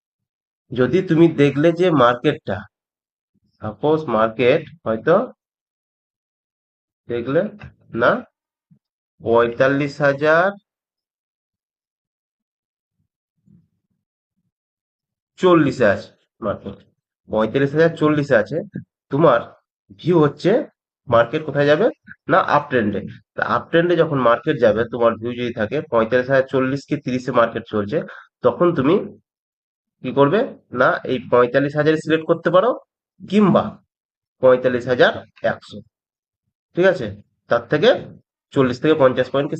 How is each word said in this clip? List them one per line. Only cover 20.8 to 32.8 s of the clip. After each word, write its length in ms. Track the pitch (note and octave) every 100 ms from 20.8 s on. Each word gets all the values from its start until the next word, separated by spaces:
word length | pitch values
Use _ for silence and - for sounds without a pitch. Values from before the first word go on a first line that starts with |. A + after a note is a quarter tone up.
| _ _ -
মার্কেট 340 | A#2 A#2 D#3 D#3
কোথায় 220 | C#3+ C#3+
যাবে? 140 | D#3 A#3 - - - -
না, 80 | F3 - D3
আপ 80 | D3
ট্রেন্ডে। 300 | B2+ G#2 F#2 F2 - _ -
তা 60 | - A2+
আপ 80 | -
ট্রেন্ডে 260 | E3 F3 E3+
যখন 160 | D3 C#3 A#2+
মার্কেট 280 | A#2 D#3 C3+ A#2
যাবে, 160 | G#2 A#2
তোমার 180 | A#2+ A#2 G#2+
ভিউ 120 | A#2 A#2+
যদি 120 | A#2+ A2+
থাকে 180 | G#2 C#3 D#3
পঁয়তাল্লিশ 360 | A#2 A2+ B2+ B2+
হাজার 160 | C3+ C3
চল্লিশ 280 | C3+ C3 C3+ -
কি 60 | D3 -
তিরিশে 260 | B2 C3 B2
মার্কেট 240 | A2+ A2+ -
চলছে, 240 | G#2+ G2+ D3+ - - - _ B2+
তখন 220 | - F3 E3
তুমি 180 | C3 G3 - - _ _ _ _ _ _ _ _
কি 80 | B2+ B2+
করবে? 200 | C#3+ G3 C#4 - _ B2
না, 80 | C#3+ F3 -
এই 60 | B2+ -
পঁয়তাল্লিশ 420 | A#2+ B2 C3+ C#3+ D3
হাজার 140 | D3+ D#3
সিলেক্ট 220 | D#3+ D#3+ D#3+
করতে 180 | E3 E3+ F3+
পারো, 140 | A3+ D4+